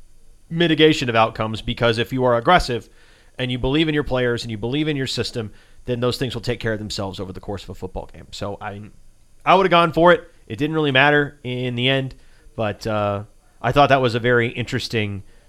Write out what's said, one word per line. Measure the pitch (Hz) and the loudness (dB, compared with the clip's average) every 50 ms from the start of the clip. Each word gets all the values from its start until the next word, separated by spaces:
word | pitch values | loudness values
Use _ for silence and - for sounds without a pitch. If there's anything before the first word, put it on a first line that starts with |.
| - - - - - - - - - - | -20 -20 -20 -20 -20 -20 -20 -20 -16 -8
mitigation | 160 165 170 165 156 147 156 156 151 - 139 123 | -2 0 2 2 4 6 6 6 6 4 0 0
of | 113 | 4
outcomes, | 113 113 113 113 - 110 110 110 107 | 4 4 2 2 -4 -4 -4 -4 -6
because | - - 117 - 123 120 113 117 | -6 -6 -4 0 2 2 2 2
if | 117 - | -2 -2
you | 131 131 127 | -2 0 2
are | 127 120 117 | 2 2 2
aggressive | 117 156 180 165 - - 120 110 - - _ - - - - _ _ - _ - | 4 4 4 4 4 2 -4 -6 -8 -10 _ -20 -20 -20 -20 _ _ -20 _ -8
and | 127 123 | -6 -4
you | 123 127 | -4 -2
believe | 117 131 139 156 165 156 | -2 0 0 0 0 0
in | 151 | 0
your | 147 143 | -2 -2
players | - 131 127 123 120 120 113 - | -2 -2 -2 0 0 -2 -2 -4
and | 120 | -8
you | 110 98 | -8 -6
believe | 113 117 135 151 156 156 | -6 -4 -2 -2 -2 -2
in | 151 135 | -2 -4
your | 131 120 | -4 -6
system, | - 127 113 - - 123 110 101 - - _ _ - - - | -4 -6 -6 -6 -6 -8 -8 -10 -12 -18 _ _ -20 -18 -8
then | - 123 120 | -6 -6 -2
those | 123 123 120 - | -2 -2 -2 -2
things | 139 120 - | -4 -6 -6
will | 117 | -8
take | 107 - 117 104 | -6 -6 -6 -4
care | - 113 110 | -4 -4 -4
of | 104 | -4
themselves | 107 98 - - 101 95 92 101 | -6 -8 -8 -8 -8 -8 -8 -10
over | 95 90 | -12 -12
the | 92 - | -12 -14
course | - - 101 92 - | -10 -10 -12 -10 -10
of | - | -14
a | 98 | -16
football | - - 90 - 92 - - | -12 -14 -12 -10 -10 -12 -12
game. | - 78 78 - | -16 -20 -20 -18
So | - - 101 101 101 - | -14 -10 -10 -10 -10 -10
I, | 101 107 101 101 107 - - - - - _ _ _ _ _ - - | -12 -12 -12 -12 -16 -18 -20 -20 -20 -20 _ _ _ _ _ -8 2
I | 143 170 | 2 4
would | 190 190 | 4 4
have | 185 | 4
gone | 175 170 170 165 - | 4 4 4 4 2
for | 160 165 175 170 | 4 6 6 6
it. | 165 - - _ _ _ - | 4 2 -10 _ _ _ -12
It | 113 104 | -6 -4
didn't | 143 151 160 | -4 -2 -2
really | 160 151 143 | 0 0 2
matter | 131 131 139 147 147 147 143 135 - _ - | 4 4 4 6 4 4 2 0 -6 _ -10
in | 123 123 123 127 127 123 | -10 -8 -6 -6 -4 -4
the | 120 123 131 | -2 0 0
end, | 135 135 131 131 - - - - - _ _ - - | 0 0 -2 -4 -10 -14 -20 -20 -20 _ _ -18 -8
but, | - 110 104 95 - - 113 | -6 -4 -4 -4 -6 -6 -4
uh, | 107 104 104 104 101 101 104 - _ _ _ _ _ _ | -2 -2 -2 -2 -2 -4 -8 -12 _ _ _ _ _ _
I | - 120 123 | -4 0 4
thought | 139 143 131 | 6 6 6
that | 135 135 | 6 4
was | 131 120 107 | 4 2 0
a | 120 | 0
very | 110 123 123 120 117 120 | 2 2 2 4 2 0
interesting | - - 120 - 127 117 - - - 113 104 101 101 98 - - - - _ | -4 -6 -6 -4 -4 -6 -6 -4 -4 -4 -4 -4 -6 -10 -12 -14 -20 -20 _